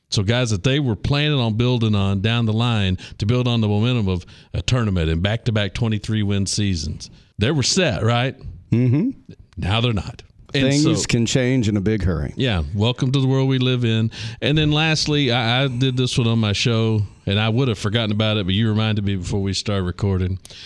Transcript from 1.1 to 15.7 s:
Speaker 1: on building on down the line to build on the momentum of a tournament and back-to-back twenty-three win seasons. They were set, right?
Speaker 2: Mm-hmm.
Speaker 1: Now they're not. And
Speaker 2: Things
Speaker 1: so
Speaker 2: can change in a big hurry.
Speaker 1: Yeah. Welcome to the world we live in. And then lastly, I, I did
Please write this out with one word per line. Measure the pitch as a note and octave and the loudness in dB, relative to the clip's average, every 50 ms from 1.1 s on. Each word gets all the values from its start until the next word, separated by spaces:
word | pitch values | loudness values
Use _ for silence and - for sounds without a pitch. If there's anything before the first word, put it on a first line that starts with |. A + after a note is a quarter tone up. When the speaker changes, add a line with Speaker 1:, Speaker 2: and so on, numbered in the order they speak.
| C#3+ C#3+ D3+ D3+ D3+ C3+ | 0 0 0 0 0 0
Speaker 1:
on | A#2+ A2+ G#2 | 0 0 0
building | A2 A#2+ B2 B2+ A#2 A2+ A2 G#2 | 0 2 2 2 2 2 2 2
on | G2+ G2 G2 G2 G2 | 2 2 0 0 0
down | F#2+ A2 A#2 A#2+ A#2 | 0 0 0 0 0
the | A2 | 0
line | G#2+ A2 A#2+ B2 A#2 G#2+ G2 F#2 F#2 - - - - - | 0 0 0 0 0 0 0 0 0 -2 -4 -12 -8 -4
to | G#2+ | -2
build | G2+ A#2+ B2 B2 B2 | 0 0 2 2 2
on | A#2+ A#2 | 0 2
the | A2 G#2 | 2 2
momentum | G#2 G#2 A2+ B2 B2+ A#2 G#2 F#2+ | 2 2 2 0 0 0 0 0
of | F#2 F2 - - - - - - - | -2 -4 -6 -10 -18 -20 -16 -10 -8
a | E2 | -6
tournament | - - B2+ B2+ A2+ G#2 F#2 F2 D#2+ D#2+ | -2 0 0 0 2 0 0 0 0 0
and | D#2+ E2 | 0 0
back-to-back | F2+ G2+ A2+ A#2 - A#2 G#2+ G#2+ G2+ F#2 - | 0 -2 -2 -2 -2 -2 0 0 -2 -2 -2
twenty-three | - A#2 A2 G#2+ G2+ - - A2 A2 G2+ | -2 -2 0 -2 -2 -4 -4 -2 -2 0
win | G2+ G2+ G2 G2 - | 0 0 -2 -2 -2
seasons. | - - G#2+ G2 F#2 D#2+ D#2+ E2 E2+ - - - - - - _ _ - | -2 -2 0 0 0 -2 -4 -6 -8 -10 -14 -18 -20 -20 -20 _ _ 0
They | G#2 B2+ | 0 2
were | E3 C#3+ A#2 | 2 0 0
set, | - - F#3 F3+ C#3+ G2 - - | 0 2 2 2 0 0 0 0
right? | A2 A#2+ A#2+ B2+ C3+ - - - - - - - - | 0 2 2 0 -2 -4 -8 -14 -16 -16 -18 -4 -2
Speaker 2:
Mm-hmm. | A2+ A#2 B2+ B2 B2 D3 G#3+ C4+ - - - - - - - - - | 0 2 2 2 2 2 0 -2 -4 -8 -14 -20 -20 -20 -20 -18 -12
Speaker 1:
Now | - F2 F2+ G#2+ A#2 | -6 -4 -2 0 0
they're | A#2 B2 A2 | 0 0 0
not. | F#2+ - - - - - - _ - - - - | -2 -4 -6 -12 -16 -20 -20 _ -20 -16 -6 -2
And | C#3+ C3 C3+ | 0 2 2
Speaker 2:
Things | C#3 C#3+ D3+ | 2 4 4
Speaker 1:
so | D#3+ D#3+ D3+ - - | 2 2 0 0 0
Speaker 2:
can | - A#2+ A#2 | 0 0 0
change | - - C3+ B2 B2 C3+ C3 A2 G#2+ | 2 2 2 2 2 2 2 2 2
in | G#2 G#2 | 0 0
a | |
big | F2+ G#2 A2 G#2 F2+ | 0 0 0 0 0
hurry. | F#2+ E2+ D2 D2 A#1+ - | 0 0 0 -2 -6 -4
Speaker 1:
Yeah. | - C3 B2 G2+ E2+ D2 C#2+ F#2+ | -2 -2 0 0 -2 -2 -2 -2
Welcome | G2 G#2 A#2+ B2 - C#3 B2+ C3+ | 0 0 0 0 0 -2 0 0
to | C#3 | 0
the | C3 C3 | 2 2
world | C3+ C3+ C3+ C3+ | 2 2 2 2
we | C3 B2+ | 2 0
live | B2+ B2+ B2+ B2 B2 | 0 0 0 0 0
in. | A2+ A2+ A2 A2 A2 - - A2 A2+ A2+ - | 0 2 2 0 -2 -4 -6 -10 -12 -8 -4
And | A#2+ C3 D3 D#3 | 0 0 2 2
then | D#3 D3+ | 2 2
lastly, | D3+ D3+ D#3+ D#3+ D#3 D3 - D3+ D3+ D3 C#3+ A#2+ | 2 2 2 0 0 0 0 0 0 0 2 2
I, | A#2 B2+ A2+ A2+ A#2+ C3 C#3 | 0 0 0 2 2 2 0
I | |
did | C3+ | 0